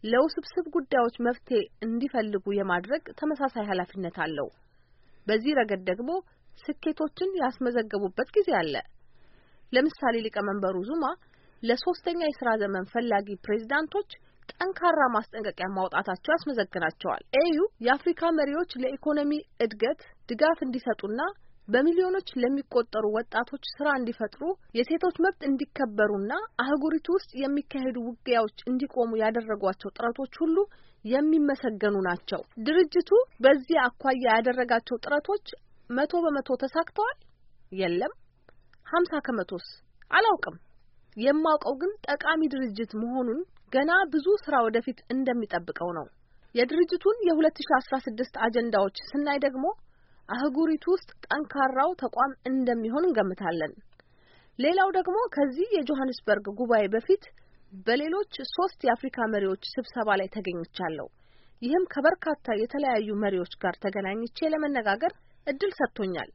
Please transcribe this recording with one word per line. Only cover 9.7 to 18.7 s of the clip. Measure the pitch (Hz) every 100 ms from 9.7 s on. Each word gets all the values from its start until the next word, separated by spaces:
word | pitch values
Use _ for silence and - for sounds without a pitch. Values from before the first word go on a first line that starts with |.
ለምሳሌ | 247 294 - 262 233
ሊቀመንበሩ | 220 214 202 202 190 190
ዙማ | 202 330 269 359 - _ _ -
ለሶስተኛ | 233 240 - 349 - 339
የሥራ | 320 285 240 220
ዘመን | 202 196 196
ፈላጊ | 233 240 202 202 196
ፕሬዝዳንቶች | - 208 220 277 311 403 415 - - _ -
ጠንካራ | - 359 381 349 320 262
ማስጠንቀቂያ | 226 226 - 208 - 185
ማውጣታቸው | 190 185 151 202 185 -
ያስመዘግናቸዋል። | 330 - 247 202 185 160 160 185 120 - 262
ኤዩ | 339 311 403 _
የአፍሪካ | 233 277 - 330 339
መሪዎች | 320 285 294 359